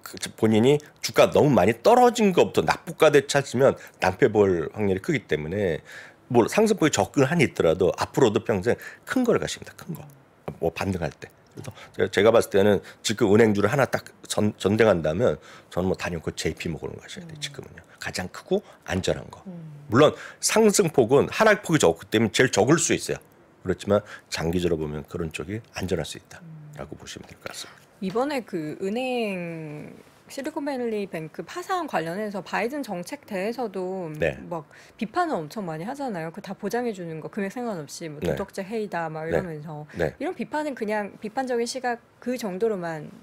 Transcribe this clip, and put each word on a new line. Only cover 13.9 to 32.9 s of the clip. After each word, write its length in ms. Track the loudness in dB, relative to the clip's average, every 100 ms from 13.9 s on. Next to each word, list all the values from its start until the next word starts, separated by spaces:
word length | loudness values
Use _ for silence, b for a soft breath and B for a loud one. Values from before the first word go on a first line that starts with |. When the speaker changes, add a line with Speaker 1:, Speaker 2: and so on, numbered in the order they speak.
| -2 -8 _ -8
Speaker 1:
전-, 280 | -2 -2 0
전등한다면 800 | 0 4 6 4 2 2 0 0 B B B
저는 180 | -4 -2
뭐 80 | -2
단연코 340 | -4 -6 -8
제이피 380 | -6 -6 -6 -8
모건을 260 | -8 -10 -12
가셔야 300 | -16 -16 -16
돼요. 100 | -14
Speaker 2:
음. 40 |
Speaker 1:
지금은요. 420 | -12 -14 -18 -20 -20 b
가장 260 | -12 -8 -10
크고 340 | -12 -2 -4 -4 B -6
안전한 440 | -4 -2 -4 -6
거. 120 | -18 -16
Speaker 2:
음. 380 | -16 -16 -18 -2
Speaker 1:
물론 260 | 4 4 4 B B
상승폭은 880 | 0 4 4 4 2 2 4 4 2
하락폭이 480 | 4 4 4 2 4
적기 280 | 4 2 -2
때문에 260 | 0 2
제일 180 | 2 2
적을 280 | 4 4 4
수 160 | 2
있어요. 240 | -2 -2 -8 _ _ _ _
그렇지만 380 | -6 -6 2 0 0 B _
장기적으로 480 | -6 -2 -2 0 -2
보면 260 | -4 -8 -10
그런 220 | -8 -8
쪽이 300 | -8 -10 -10 -10
안전할 300 | -10 -4 -4 -4
수 100 | -10
있다라고 800 | _ -20 -18 -20 -18 -16 -14 -14
Speaker 2:
음. 20 |
Speaker 1:
보시면 300 | -16 -18 -18
될 100 | -18
것 140 | -16
같습니다. 320 | -16 -16 -20 _ _
Speaker 2:
이번에 400 | -6 -2 -2 -4
그 340 | -6 -8 -8 -6
은행 1120 | -6 -4 -4 -4 -4 -4 -8 -10 -10 -12 -16 -18 -20 _ _
실리콘밸리 760 | -10 -8 -6 -6 -4 -4 -4 -6
뱅크 360 | -8 -10 -12
파산 420 | -12 -10 -4 -4 -2
관련해서 560 | -4 -4 -6 -6 -8
바이든 400 | -6 -4 -2 -4
정책 420 | -6